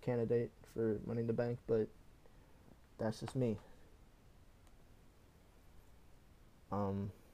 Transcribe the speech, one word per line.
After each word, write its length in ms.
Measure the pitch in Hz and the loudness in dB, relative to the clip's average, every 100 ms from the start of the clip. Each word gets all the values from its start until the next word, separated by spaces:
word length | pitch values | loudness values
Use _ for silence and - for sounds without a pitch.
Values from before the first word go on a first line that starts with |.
candidate 500 | - 120 113 120 117 - - | -2 0 4 2 2 -6 -10
for 260 | - 113 104 - | 0 2 2 -2
Money 140 | 117 | -2
in 80 | 117 | 0
the 40 | |
Bank, 280 | 113 120 120 - | 2 0 -2 2
but 180 | 117 110 - - - - - - - - - - - | 2 2 -4 -20 -20 -20 -20 -20 -20 -20 -20 -16 -4
that's 220 | 110 - | -2 -2
just 160 | 117 131 | -4 0
me. 220 | 123 101 - - - - - - - - - - - - - - - - - - - - - - - - - - - - - - - | 2 0 -6 -20 -20 -20 -20 -20 -20 -20 -20 -20 -20 -20 -20 -20 -20 -20 -20 -20 -20 -20 -20 -20 -20 -20 -20 -20 -20 -20 -20 -18 -6
Um, 400 | 98 101 98 101 - - | -2 0 0 -4 -8 -18